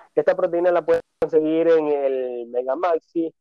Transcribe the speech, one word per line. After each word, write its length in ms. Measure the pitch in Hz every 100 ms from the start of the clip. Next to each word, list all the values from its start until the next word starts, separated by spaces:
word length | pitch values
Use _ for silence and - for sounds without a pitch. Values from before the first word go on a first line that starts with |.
| - -
Esta 180 | 151
proteína 380 | 180 185 170 180
la 120 | 175
pueden 180 | 160 165 - _
conseguir 480 | 151 160 156 160 165
en 180 | 165 151
el 600 | 147 139 131 127 123 120
Mega 260 | 123 127
Maxi 580 | 139 180 165 - 170 165 -